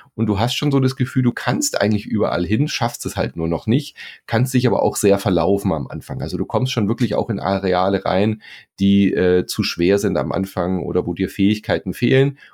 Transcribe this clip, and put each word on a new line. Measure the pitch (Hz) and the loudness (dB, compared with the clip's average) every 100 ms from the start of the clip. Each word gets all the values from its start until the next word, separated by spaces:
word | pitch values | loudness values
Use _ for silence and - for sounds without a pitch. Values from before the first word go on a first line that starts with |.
| - - | -16 -4
und | 110 | -2
du | 95 | 0
hast | 120 - | 0 0
schon | 147 | 0
so | 139 | 2
das | 131 127 | 0 0
Gefühl, | 127 135 | -2 0
du | 123 | 0
kannst | - - - - - | -2 -4 -2 -2 0
eigentlich | 104 107 - | 0 0 -2
überall | 107 90 69 | -2 0 0
hin, | 87 110 147 | 0 0 -2
schaffst | - 123 - - | -2 -4 -4 -8
es | - | -4
halt | 80 85 | -4 -2
nur | 82 | -2
noch | 82 - | -2 0
nicht, | 127 - - - - - | 0 -2 -14 -18 -18 -4
kannst | 113 127 | 0 2
dich | 123 120 | 2 2
aber | 98 | 2
auch | - - | 0 2
sehr | 101 98 | 2 4
verlaufen | 110 87 82 101 98 | 2 2 2 2 0
am | 78 65 | -2 -4
Anfang. | 78 - 67 | -10 -10 -8
Also | 80 87 | -6 -4
du | |
kommst | 95 113 127 | -2 -2 -2
schon | - 101 | 0 -2
wirklich | 117 117 | 0 0
auch | - - | 0 -2
in | 101 | -4
Areale | - 98 92 90 95 98 | -2 0 0 2 2 0
rein, | 82 92 107 107 - - - - | 0 2 2 -2 -10 -20 -20 0
die, | 98 98 98 | 4 4 4
äh, | - 90 90 92 | 2 2 2 0
zu | - | -2
schwer | 101 - 85 101 | -4 0 2 2
sind | 104 82 | 2 0
am | 67 | -2
Anfang | 87 95 - 90 92 | -2 -4 -4 -2 -2
oder | 76 87 - | -2 -2 -2
wo | |
dir | 87 92 | -2 -4
Fähigkeiten | - 98 107 - 85 - | 0 0 0 0 -2 -2
fehlen, | 87 120 131 139 135 - | -2 2 4 2 -2 -18